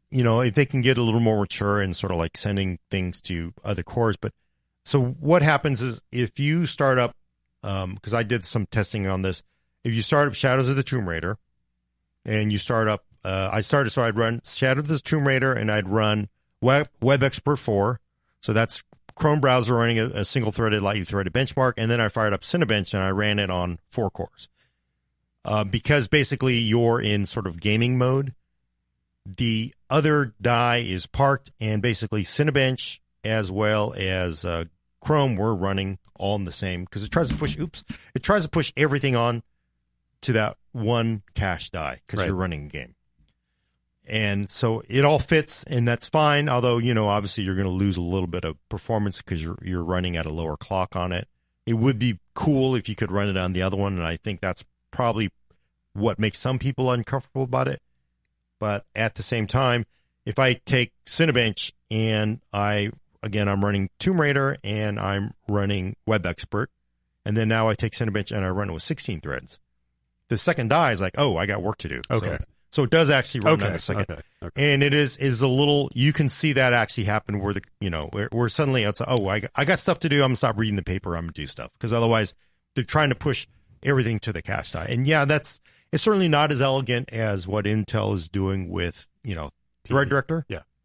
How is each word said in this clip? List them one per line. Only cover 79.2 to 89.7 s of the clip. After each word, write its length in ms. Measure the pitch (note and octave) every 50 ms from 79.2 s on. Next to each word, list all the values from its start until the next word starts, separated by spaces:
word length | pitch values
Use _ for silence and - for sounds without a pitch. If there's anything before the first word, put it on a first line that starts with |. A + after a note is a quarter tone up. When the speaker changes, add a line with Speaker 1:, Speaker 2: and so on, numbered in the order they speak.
| G2 F#2+
Speaker 1:
I, 140 | G2+ G#2+ F#2+ - -
I 80 | - C#3+
got 140 | C#3+ F#3 -
stuff 180 | - - B2 -
to 80 | - D#3+
do. 80 | C#3+ C#3+
I'm 60 | C#3 C3
gonna 80 | B2+
stop 200 | - - A#2+ A2
reading 200 | G2+ A2+ A2 G#2
the 60 | G2 E2+
paper. 320 | - F#2 F#2+ - F#2+ E2+
I'm 80 | E2+ E2+
gonna 80 | E2
do 140 | - - D2 C#2+
stuff." 220 | - - A#1+ B1+ _ -
'Cause 120 | - A2+
otherwise 420 | A#2 A#2 A#2 A#2 A2+ A2+ G#2+ F#2 - _ _ _ _ _ _ _ -
they're 100 | C3+ A#2+
trying 240 | - - D#3 D3+ C#3+
to 60 | B2+
push 300 | - - D3+ B2 - - _ _ _ _ _ - _
everything 380 | - C3 C#3+ C3 A#2+ A2+ A2+ G2+
to 120 | - A#2
the 80 | F#2+ E2
cache 300 | - - - - - -
die. 140 | - D#2+ E2 -
And 180 | A#2+ A#2 C3+ C#3+
yeah, 160 | D#3 D3+ C#3+
that's, 360 | C#3 D3+ D3 - - - - _ _ _ _ _ -
it's 120 | - D#3 -
certainly 240 | A3 G#3+ G3 F#3 E3
not 220 | D3+ D3 D3+ D3
as 100 | D3 B2
elegant 480 | C#3 C3+ C3 C3+ C3+ B2 B2 A#2+ C3+ -
as 360 | A2+ A2+ A2+ G#2+ G2+ F#2+ F2
what 180 | F#2+ G2 G#2+ G2
Intel 480 | G#2 G#2+ A2 G2+ - - G#2+ G#2 G#2 G#2
is 140 | F#2 D#2+ D#2+
doing 420 | - G2+ F#2+ F#2+ G2 F#2+ F#2 E2+
with, 360 | F2+ F2 F2 F2 - - - _ _ _ -
you 100 | B2 F#2
know, 160 | E2 D2+ C#2+ - _ _ _